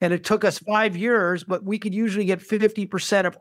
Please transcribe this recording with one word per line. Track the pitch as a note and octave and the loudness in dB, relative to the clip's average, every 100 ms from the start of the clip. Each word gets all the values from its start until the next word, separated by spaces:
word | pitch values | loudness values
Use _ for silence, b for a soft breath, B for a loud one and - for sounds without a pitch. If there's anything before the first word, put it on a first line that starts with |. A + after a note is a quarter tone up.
And | F3 | 0
it | F3 | 0
took | - G#3+ | 0 2
us | G#3+ D#3 | 2 0
five | - G#3+ A3 F3 | -2 0 0 0
years, | A#3 A#3 F3 F3+ | 0 2 2 -2
but | - F#3 | -4 -6
we | F#3+ G#3+ | -4 -4
could | G#3+ | -4
usually | G3 A3+ G3 | -2 -2 0
get | F#3+ F#3 | 0 -2
fifty | - G#3+ G#3+ G#3+ F#3+ | -2 2 2 0 -4
percent | F#3 - G3+ F3+ | -6 0 2 2
of | - | -2